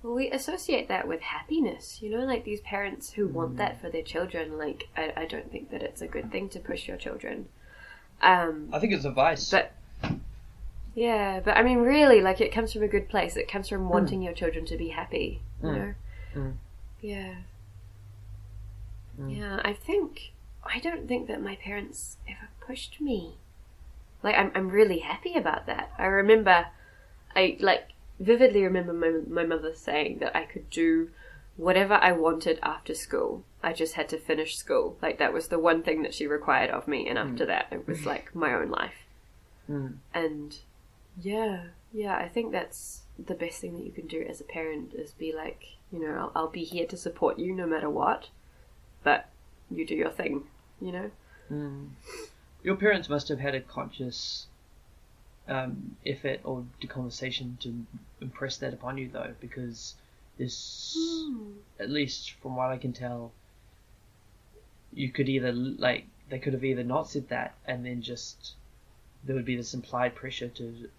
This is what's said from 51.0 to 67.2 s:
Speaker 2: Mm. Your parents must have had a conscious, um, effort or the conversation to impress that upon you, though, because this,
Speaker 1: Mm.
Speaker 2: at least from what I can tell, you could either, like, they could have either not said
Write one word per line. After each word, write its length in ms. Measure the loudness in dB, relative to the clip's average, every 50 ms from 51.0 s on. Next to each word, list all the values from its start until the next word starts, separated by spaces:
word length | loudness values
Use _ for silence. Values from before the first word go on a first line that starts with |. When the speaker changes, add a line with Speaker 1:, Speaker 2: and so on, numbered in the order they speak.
| -8 -10 -12 -16 _ -20 -20 -20 -12 -8
Speaker 2:
Mm. 380 | -8 -6 -6 -6 -8 -10 -12 -14 -16 -18 -18 -16 -14 -14 -14 -16 -18 -20 -20 -20 -20 -8 -2
Your 120 | -2 -2
parents 320 | 2 4 4 4 4 0 -2
must 180 | -2 -2 0
have 120 | -2 -6 -2
had 160 | -2 -2 -2
a 40 | -4
conscious, 840 | -6 -8 -10 -10 -10 -10 -8 -8 -8 -8 -8 -8 -8 -8 -8 -10 -12 -16 -20 _ _ _ -20 -20 _ -20 -20 -20 -20 _ -20 _ -20 -20 -20 -20 -10 -6
um, 480 | -4 -4 -4 -4 -8 -8 -10 -12 -14 -10 -8
effort 340 | -8 -8 -4 -4 -6 -6 -4 -6
or 180 | -8 -8 -8 -8 -12 -14 -14
the 80 | -14
conversation 720 | -10 -8 -8 -8 -8 -8 -8 -8 -6 -6 -6 -8 -8 -10 -10
to 240 | -10 -8 -8 -8 -10 -12 -14 -18 -18 -18 -18 -12
impress 340 | -12 -12 -8 -8 -8 -8 -6
that 160 | -6 -8 -8 -8
upon 240 | -8 -10 -8 -8
you, 120 | -8 -8 -8
though, 240 | -8 -10 -10 -10 -10 -14
because 540 | -16 -14 -12 -10 -10 -10 -10 -12 -14 -16 -16 -18 -20 _ _ _ -20 -20 _
this, 580 | -8 -8 -8 -8 -10 -12 -14 -14 -12 -10 -6 -4
Speaker 1:
Mm. 600 | -2 -2 -2 -2 -4 -4 -6 -8 -8 -10 -14 -16 -18 -20 _ -14 -12
Speaker 2:
at 100 | -8 -4
least 420 | -2 -2 -2 -2 -4 -10 -10 -14 -16
from 220 | -12 -10 -8 -2
what 140 | -2 0 0
I 80 | -2
can 160 | -2 -6 -8 -6
tell, 400 | -6 -8 -8 -6 -8 -10 -12 -16 -20 _ _ _ -20 -20 -20 -20 -20 _ _ -20 _ _ -20 _ _ _ -20 -20 -20 _ _ -20 -20 -20 -20 -20 -20 _ -18 -8
you 180 | -6 -6 -4
could 160 | 0 0 0
either, 240 | 2 2 0 0 0
like, 540 | 0 0 -2 -4 -4 0 2 2 2 0 -4 -12 -20 -20 -14 -10
they 100 | -10 -4
could 140 | -2 -2 -2
have 100 | 0 0
either 200 | 0 0 0 -2
not 260 | 0 0 0 -2 -2
said 180 | -6 -8